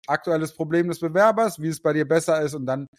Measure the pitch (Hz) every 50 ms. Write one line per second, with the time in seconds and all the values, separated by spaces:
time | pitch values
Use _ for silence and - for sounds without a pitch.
0 | _ - 147 156 - 175 165 156 160 151 - - 160 151 160 175 175 175 165 -
1 | 170 165 156 190 208 220 214 214 226 208 - - 151 160 156 - - 156 147 156
2 | 151 139 160 165 160 - 160 156 151 143 151 147 131 127 131 139 139 - _